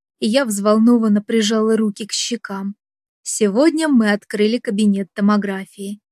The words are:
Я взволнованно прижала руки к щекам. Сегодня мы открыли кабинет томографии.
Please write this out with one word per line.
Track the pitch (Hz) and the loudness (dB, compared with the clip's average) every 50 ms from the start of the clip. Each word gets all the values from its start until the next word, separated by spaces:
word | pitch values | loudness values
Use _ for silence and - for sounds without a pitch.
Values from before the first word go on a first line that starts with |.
| _ _ _ _ | _ _ _ _
Я | 240 220 214 269 277 | -4 0 0 0 0
взволнованно | 226 202 202 196 214 214 220 220 233 240 233 220 220 208 208 208 | -2 -4 -2 0 2 2 4 4 4 4 4 4 2 2 2 0
прижала | - 226 226 214 202 226 220 220 220 220 | 0 0 0 0 0 0 0 0 0 0
руки | 220 220 208 202 - 220 | 0 0 -2 -4 -6 -10
к | 202 | -8
щекам. | - - - - 240 220 - - 196 196 196 202 202 - _ _ _ _ _ _ _ _ _ | -8 -8 -6 -6 -6 -8 -8 -10 -10 -8 -8 -8 -10 -12 _ _ _ _ _ _ _ _ _
Сегодня | - - - 220 202 190 233 294 330 294 311 320 | -10 -4 -2 -2 0 2 2 2 2 2 2 0
мы | 311 277 233 214 208 | 2 4 4 4 2
открыли | 208 208 - - - 208 208 214 233 247 | 0 -2 -4 -6 -2 0 0 0 0 -2
кабинет | - 247 202 196 220 208 196 196 196 - _ | -4 -4 -2 0 0 2 0 0 -4 -6 _
томографии. | - 202 202 214 208 196 202 190 190 196 - - - 196 196 208 208 _ _ | -2 0 2 2 2 0 -4 -8 -10 -12 -16 -16 -14 -14 -12 -14 -14 _ _